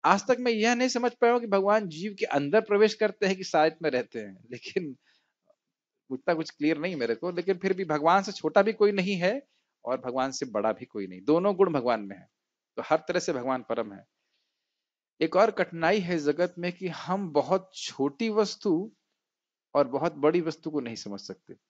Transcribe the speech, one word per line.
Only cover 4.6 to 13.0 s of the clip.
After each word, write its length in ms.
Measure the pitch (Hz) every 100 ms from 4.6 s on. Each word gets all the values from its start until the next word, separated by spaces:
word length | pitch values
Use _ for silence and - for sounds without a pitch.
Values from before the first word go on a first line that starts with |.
| - 190 160 127 _ _ _ _ _ _ _ _ _ _ _
उतना 240 | 131 -
कुछ 160 | 165 160
क्लियर 280 | - 151 156
नहीं 180 | 170 165
मेरे 180 | 117
को। 160 | 113 175
लेकिन 280 | 175 180 185
फिर 140 | 190
भी 120 | 185
भगवान 380 | 175 151 160 190
से 100 | 196
छोटा 300 | 196 156 175
भी 100 | 196
कोई 200 | 220 208
नहीं 240 | 202 185 190
है 320 | 180 262 _ _ _ _
और 160 | 113 127
भगवान 300 | 127 131 135
से 160 | 131 135
बड़ा 260 | 104 110
भी 120 | 107
कोई 220 | 127 107 95
नहीं, 140 | 92
दोनों 360 | 101 160 196 185
गुण 160 | 190
भगवान 280 | 147 120 113
में 160 | 98 98
है, 120 | 90 _ _ _ _ -
तो 60 |
हर 200 | - 156